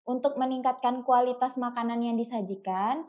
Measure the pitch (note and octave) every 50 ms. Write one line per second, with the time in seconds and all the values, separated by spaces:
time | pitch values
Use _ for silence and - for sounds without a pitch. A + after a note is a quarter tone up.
0 | _ - B3+ B3+ B3 C#4 C#4 C4 C4 C4 C4 B3+ B3+ C4 B3+ - - A#3+ B3+ B3+
1 | B3 - B3+ B3 B3 B3+ B3 B3 B3+ C4 C4 C4 B3 A#3+ A#3+ A#3+ A#3 A#3 A#3 A#3
2 | A#3 A#3 A#3 A#3 A#3 A#3 B3 A3+ G3+ F#3 G3 F#3+ - F#3+ F#3 F#3 G3 A3 C4+ D#4+
3 | E4